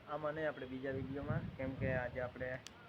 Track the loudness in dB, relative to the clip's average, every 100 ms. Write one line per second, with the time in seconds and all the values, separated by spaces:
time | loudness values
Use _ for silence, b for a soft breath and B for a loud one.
0 | -4 0 2 2 0 0 -4 -2 0 0
1 | 0 0 2 2 0 0 0 2 4 4
2 | 2 0 -2 -2 -2 -2 -6 -14